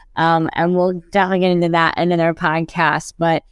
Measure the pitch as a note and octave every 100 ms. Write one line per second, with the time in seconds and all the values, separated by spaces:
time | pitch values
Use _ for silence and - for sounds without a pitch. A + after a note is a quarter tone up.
0 | - - E3 E3 D#3+ - E3+ F3+ F3+ F3+
1 | - G3+ F#3 F#3+ F#3 F3 E3+ E3+ D#3+ -
2 | F3 E3+ E3 D#3+ F3 E3 E3 F3 D#3 D3+
3 | - - E3 E3 -